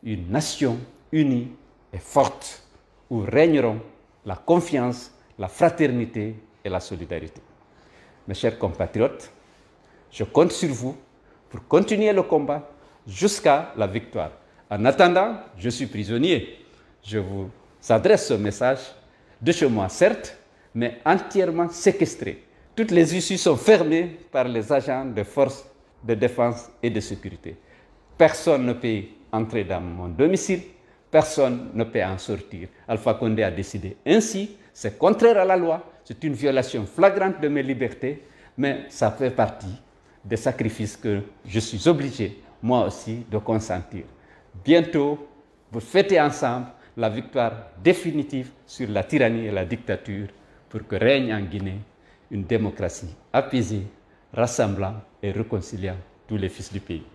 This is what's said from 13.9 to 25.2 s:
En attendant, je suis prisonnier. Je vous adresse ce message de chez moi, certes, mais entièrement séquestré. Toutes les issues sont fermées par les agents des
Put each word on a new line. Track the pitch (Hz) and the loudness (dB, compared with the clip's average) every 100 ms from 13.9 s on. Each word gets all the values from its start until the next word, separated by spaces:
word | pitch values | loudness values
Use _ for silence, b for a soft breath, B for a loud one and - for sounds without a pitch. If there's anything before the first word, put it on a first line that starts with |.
| 107 - 110 76 - b b b | -2 -6 -8 -8 -10 b b b
En | 104 113 | 0 2
attendant, | 139 180 175 214 220 - 92 | 6 6 6 0 -4 -14 -8
je | 107 | -6
suis | 120 131 | -6 -8
prisonnier. | 101 101 117 160 165 - - b b b b | -6 -4 0 2 0 -2 -16 b b b b
Je | 98 107 | -6 -6
vous | 95 98 95 - _ _ - | -4 -8 -10 -14 _ _ 2
adresse | 110 143 208 - | 2 6 4 4
ce | 113 | 0
message | 104 98 123 135 - - _ b b b | 0 0 0 0 -6 -20 _ b b b
de | 120 | 0
chez | 165 143 | 2 2
moi, | 110 95 | 2 -2
certes, | - 185 220 - - b b b | 4 4 4 -8 -18 b b b
mais | 113 120 117 - | -4 -4 -2 2
entièrement | 185 - 202 180 165 170 | 2 2 0 0 0 -2
séquestré. | - 208 202 160 - 104 - _ b b | 2 2 4 -2 -2 -10 -10 _ b b
Toutes | - 220 | -4 2
les | 175 156 | 6 6
issues | 175 160 185 | 4 -2 0
sont | 180 135 | 2 4
fermées | - 214 160 160 175 160 - | 6 6 6 2 0 -8 -6
par | 135 123 | -2 0
les | 117 107 | -2 0
agents | 139 135 131 | 0 0 -4
des | 135 107 | -4 -6